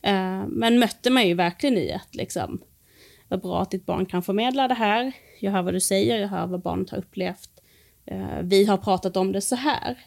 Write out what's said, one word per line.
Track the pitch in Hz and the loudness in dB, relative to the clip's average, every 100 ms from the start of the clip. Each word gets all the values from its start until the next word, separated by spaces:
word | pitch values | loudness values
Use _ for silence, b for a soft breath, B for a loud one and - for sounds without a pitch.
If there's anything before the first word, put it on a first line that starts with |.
Eh, | 220 196 185 190 196 | 2 0 0 -4 -4
men | - 226 240 | 0 4 6
mötte | 226 - 247 | 4 2 2
mig | 254 202 | 4 4
ju | |
verkligen | 175 175 - 294 220 | 4 2 2 0 2
i | 92 | 0
att | - - - | -4 -8 -10
liksom, | - 180 - - - _ b b b b b | -6 -6 -6 -8 -12 _ b b b b b
vad | 185 | -6
bra | 185 175 | -2 -4
att | 185 | -2
ditt | 185 - | -4 -4
barn | - 190 | -4 -2
kan | 180 | -2
förmedla | 175 202 240 262 262 | -2 0 0 0 0
det | |
här. | 240 214 214 262 - B B | 2 2 2 -2 -8 B B
Jag | 196 | -2
hör | 196 | 0
vad | 180 | 0
du | 185 | 0
säger, | - 196 220 226 | 0 2 2 0
jag | 202 | -2
hör | 185 180 | -4 -4
vad | 180 | -4
barnet | 175 175 190 | -4 -4 -4
har | - | -8
upplevt. | - - 180 180 - _ b b b b - | -10 -6 -6 -8 -16 _ b b b b -12
Eh, | 190 196 - | -10 -8 -6
vi | 180 190 202 | 2 4 6
har | 196 | 4
pratat | 208 185 190 190 | 2 0 0 0
om | 190 | 0
det | 196 | 0
så | - 247 | -2 -2
här. | 285 269 - 247 | 0 -2 -4 -8